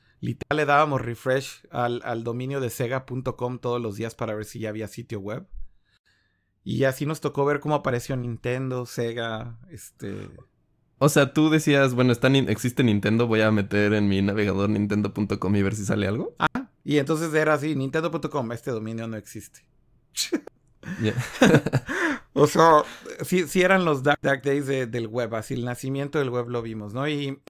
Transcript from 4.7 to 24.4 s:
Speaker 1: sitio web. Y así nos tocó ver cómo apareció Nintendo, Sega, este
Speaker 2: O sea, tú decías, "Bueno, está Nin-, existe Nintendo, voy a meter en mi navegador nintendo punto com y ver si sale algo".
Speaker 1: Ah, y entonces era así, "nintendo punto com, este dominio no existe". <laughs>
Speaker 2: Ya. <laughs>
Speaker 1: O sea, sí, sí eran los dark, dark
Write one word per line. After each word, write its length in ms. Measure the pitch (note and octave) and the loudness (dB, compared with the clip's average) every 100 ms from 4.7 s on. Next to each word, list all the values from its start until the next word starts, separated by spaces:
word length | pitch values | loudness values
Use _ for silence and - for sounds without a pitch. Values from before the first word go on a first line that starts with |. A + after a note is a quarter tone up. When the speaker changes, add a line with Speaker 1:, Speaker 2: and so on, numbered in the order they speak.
| G#2+ G#2 | -6 -8
Speaker 1:
sitio 320 | - A#2 G#2 | -10 -10 -8
web. 280 | G2 B2 G3 - - _ _ _ _ _ _ _ _ _ | -8 -10 -10 -10 -10 _ _ _ _ _ _ _ _ _
Y 200 | - B2 | -6 0
así 220 | C3+ C3 D3 | 0 0 -4
nos 160 | D#3 | -4
tocó 240 | C#3+ C#3 C#3 | -4 0 0
ver 160 | D3 | 0
cómo 140 | D3 D3 | 0 -2
apareció 420 | C#3 A#2+ - C3 | 0 -4 -4 -6
Nintendo, 680 | A#2+ A2+ B2 B2+ C3 B2+ B2 | -6 -6 -4 -4 -4 -6 -6
Sega, 720 | - A#2 A#2 A#2 A2 A#2+ A2+ F3+ | -4 -4 -4 -6 -6 -10 -14 -18
este 600 | A2 - - G2+ G2+ G2 - - _ _ _ _ - | -20 -20 -14 -10 -10 -12 -18 -20 _ _ _ _ 0
Speaker 2:
O 100 | D3 | 2
sea, 260 | D3+ C3+ | 4 2
tú 160 | D#3 D#3 | 4 4
decías, 440 | D#3 D3+ C#3 C3+ | 4 4 4 4
"Bueno, 180 | B2 B2+ | 4 4
está 160 | A#2 C3 | 4 4
Nin-, 220 | C#3 A#2+ | 4 2
existe 340 | G#2+ B2 - | 0 -2 2
Nintendo, 420 | B2 G2+ G#2 A2+ A#2+ | 4 4 4 2 4
voy 140 | A2 | 4
a 120 | A2 | 4
meter 420 | G#2+ G2 G#2 G#2 | 4 2 2 4
en 160 | G#2+ G#2 | 4 4
mi 120 | G2 | 2
navegador 480 | G2+ G#2 G2+ F#2+ G2+ | 2 2 0 2 0
nintendo 440 | G#2 G#2 G#2 G#2 | 0 2 0 0
punto 260 | - G#2 G2+ | -2 -2 0
com 160 | F#2 G2+ | 2 2
y 80 | |
ver 120 | G2 G#2+ | 2 0
si 100 | G2+ | -2
sale 220 | G#2 G2 | 0 0
algo". 280 | A2+ A4+ - | -2 -4 -2
Speaker 1:
Ah, 300 | D#3 B3+ C4+ _ | -2 -2 -10 _
y 140 | - D3 | 0 0
entonces 360 | C3+ D#3 E3 | 2 -2 0
era 200 | D3+ D#3 | 2 2
así, 200 | D3 D3+ | 2 0
"nintendo 380 | C3+ C3+ D#3+ E3 | -4 -2 -2 -2
punto 180 | D#3+ D#3 | -4 -4
com, 220 | D3 A#2 | -4 -4
este 200 | A#2 C#3+ | -6 -6
dominio 360 | A2+ A2 A2+ A2+ | -6 -6 -8 -8
no 80 | A2 | -10
existe". 500 | - A2 - _ _ _ _ _ _ | -12 -16 -18 _ _ _ _ _ _
<laughs> 380 | - - - - _ _ _ E3 F#3 | -8 -4 -4 -6 _ _ _ -12 -4
Speaker 2:
Ya. 120 | G#2+ B2 - - | -2 -2 -4 2
<laughs> 840 | A3 D#3 - - - F4+ E4 C4+ - C#3+ | 6 6 4 -4 -2 -4 -2 -4 -4 2
Speaker 1:
O 60 | D3 | 4
sea, 380 | E3+ E3 D3+ - - - - | 6 8 8 4 -8 -16 -10
sí, 240 | - F3+ D3 | -2 0 0
sí 140 | F#3 | 2
eran 200 | F3+ F#3+ | 4 4
los 200 | E3+ C#3 | 4 2
dark, 160 | C#3+ C#3+ | 2 2
dark 220 | C#3+ C3+ | 0 0